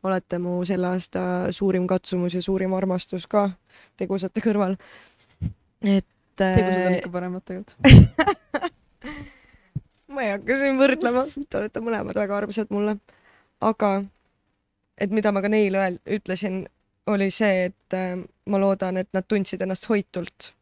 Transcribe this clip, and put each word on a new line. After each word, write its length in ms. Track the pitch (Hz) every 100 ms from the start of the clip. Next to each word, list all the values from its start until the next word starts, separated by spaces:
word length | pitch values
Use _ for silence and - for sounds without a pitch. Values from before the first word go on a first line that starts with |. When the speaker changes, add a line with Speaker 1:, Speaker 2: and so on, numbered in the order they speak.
Speaker 1:
Olete 360 | 185 190 - 175
mu 240 | 180 180 180
selle 220 | 185 180
aasta 640 | 180 180 180 180 180 180
suurim 320 | 180 196 185 180
katsumus 460 | 185 - 185 175
ja 80 | 175
suurim 300 | 180 190 185
armastus 540 | 185 185 180 - 185 -
ka 240 | 208 202 185 _ - - _
tegusate 440 | 185 196 185 -
kõrval. 320 | 226 208 190 190 - - - _ _ _ - - _ _
Et, 260 | 202 196 - _ _ -
äh, 180 | 190 185
Speaker 2:
Tegusad 320 | 185 185 185
on 80 | 180
ikka 140 | -
paremad 340 | 175 180 180 -
tegelikult. 300 | 180 208 - 269 - - - 320 392 _ 285 349
Speaker 1:
<laughs> 1400 | _ _ _ 262 302 294 - _ _ _ - _ _ _
Ma 140 | 277 233
ei 80 |
hakka 240 | 202 202 269
siin 220 | 277 269
võrdlema, 440 | 277 269 320 247 277 285 285
te 120 | -
olete 200 | 214 -
mõlemad 380 | 226 220 208 196
väga 200 | 208 202
armsad 340 | 202 208 214
mulle. 240 | 202 208 208 _ _ _ _ _ _
Aga 300 | - - 208 196 196 _ _ _ _ _ _ _ _ _
et 160 | 202
mida 180 | 214 214
ma 100 | 202
ka 100 | 196
neile 280 | 214 208 190
öel-, 220 | 196 175 - 208
ütlesin, 460 | - 185 196 185 - _ _ _ -
oli 220 | 208 196
see, 380 | 185 214 190 185
et, 260 | - _ 185
äh, 220 | 185 180 - _
ma 160 | - 202
loodan, 380 | 196 196 185 185
et 100 | 185
nad 120 | 190 185
tundsid 360 | 214 190 190
ennast 240 | 190 185 -
hoitult. 640 | 214 190 - - _ - _